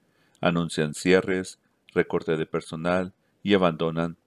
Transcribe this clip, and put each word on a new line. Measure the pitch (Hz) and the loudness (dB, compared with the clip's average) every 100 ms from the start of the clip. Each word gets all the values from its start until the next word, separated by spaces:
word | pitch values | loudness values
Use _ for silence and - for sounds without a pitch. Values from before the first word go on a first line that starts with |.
| _ _ _ - | _ _ _ -4
Anuncian | 90 85 85 - 76 | 0 0 -2 -2 -2
cierres, | 73 87 92 95 92 92 - _ _ _ | -2 4 4 2 -4 -6 -14 _ _ _
recorte | 90 82 87 85 80 | -2 0 -2 -2 -2
de | |
personal | - 82 - 82 85 92 92 - _ _ | -2 -6 -6 -6 -2 -2 -4 -10 _ _
y | 101 | 2
abandonan | 101 90 80 82 82 82 82 | 4 4 2 -2 -2 -4 -6